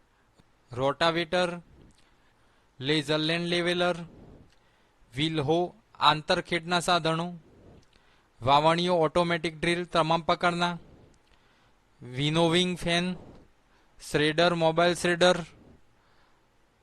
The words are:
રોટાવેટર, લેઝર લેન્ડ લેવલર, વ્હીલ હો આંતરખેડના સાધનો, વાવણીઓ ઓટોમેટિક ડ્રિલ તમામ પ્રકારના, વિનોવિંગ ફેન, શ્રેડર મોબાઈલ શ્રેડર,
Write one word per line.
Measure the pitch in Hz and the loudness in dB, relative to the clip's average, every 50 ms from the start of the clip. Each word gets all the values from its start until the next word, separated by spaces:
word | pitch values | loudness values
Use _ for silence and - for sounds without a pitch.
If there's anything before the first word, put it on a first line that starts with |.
| _ _ _ _ _ _ _ _ _ _ _ _ _ _ | _ _ _ _ _ _ _ _ _ _ _ _ _ _
રોટાવેટર, | 127 120 131 139 139 - 170 170 160 170 175 156 185 180 180 170 170 175 165 - - - - - _ _ _ _ _ _ _ _ _ _ _ _ _ _ _ _ _ - | -8 -4 -2 -2 0 0 0 0 0 0 -2 -2 -2 -2 -2 -2 -4 -8 -14 -18 -20 -20 -20 -20 _ _ _ _ _ _ _ _ _ _ _ _ _ _ _ _ _ -8
લેઝર | 127 139 156 160 143 139 151 156 156 156 | -4 -2 -2 0 0 0 -2 -2 0 -2
લેન્ડ | 165 170 175 175 | -2 -2 -2 -2
લેવલર, | 175 175 170 175 175 175 175 175 175 170 170 - - - - - - - - - _ _ _ _ _ _ _ _ _ _ _ _ - | -2 -2 0 0 0 0 0 0 -2 -2 -8 -16 -18 -20 -20 -20 -20 -20 -20 -20 _ _ _ _ _ _ _ _ _ _ _ _ -6
વ્હીલ | 127 151 160 160 156 | -4 -4 -2 -2 -2
હો | 135 135 160 170 180 175 - - _ _ - - - 147 | 0 0 0 0 0 -2 -6 -12 _ _ -6 0 2 2
આંતરખેડના | 151 156 147 - 185 175 170 - 175 170 160 170 180 175 165 | 2 2 0 -2 -2 -2 -2 -4 -6 -6 -4 -2 -4 -2 0
સાધનો, | - 175 175 156 160 160 160 170 175 175 165 - - - - - - - - - _ _ _ _ _ _ _ _ _ _ - | 0 0 0 0 -2 -2 -2 -4 -8 -10 -14 -18 -20 -20 -20 -20 -20 -20 -20 -20 _ _ _ _ _ _ _ _ _ _ -4
વાવણીઓ | 110 127 139 147 151 160 165 170 175 180 180 170 156 | 0 4 4 4 6 4 2 2 2 0 2 2 2
ઓટોમેટિક | 151 - 180 175 170 170 165 156 170 156 | 2 2 0 0 0 0 -2 -4 -6 -6
ડ્રિલ | 156 160 170 170 175 180 170 - | -4 -2 -2 -2 -2 -4 -2 -2
તમામ | 175 156 160 165 170 160 - | 0 0 2 0 0 0 -2
પ્રકારના, | 175 170 - 175 175 175 175 175 175 170 - - - - - - - _ _ _ _ _ _ _ _ _ _ _ _ _ _ _ _ _ | -2 0 0 0 0 0 -2 -4 -4 -6 -12 -18 -20 -20 -20 -20 -20 _ _ _ _ _ _ _ _ _ _ _ _ _ _ _ _ _
વિનોવિંગ | 127 123 127 131 143 151 156 165 170 165 160 180 180 180 180 | -20 -10 -6 -2 0 2 2 4 4 4 4 2 2 0 -2
ફેન, | 156 - 175 170 175 175 180 180 - - - - - - _ _ _ _ _ _ _ _ _ _ - | -4 -4 -2 -2 0 -2 -2 -6 -8 -12 -18 -20 -20 -20 _ _ _ _ _ _ _ _ _ _ -20
શ્રેડર | - - - 151 151 156 151 160 170 175 175 | -8 -4 0 0 2 2 2 2 2 2 2
મોબાઈલ | 170 165 160 160 165 170 175 175 170 - | 2 2 2 2 2 2 2 2 0 0
શ્રેડર, | 175 175 165 175 180 180 180 165 - - - - - - - _ _ _ _ _ _ _ _ _ _ _ _ _ _ _ _ _ _ _ _ | 0 2 4 4 4 4 2 -2 -10 -16 -20 -20 -20 -20 -20 _ _ _ _ _ _ _ _ _ _ _ _ _ _ _ _ _ _ _ _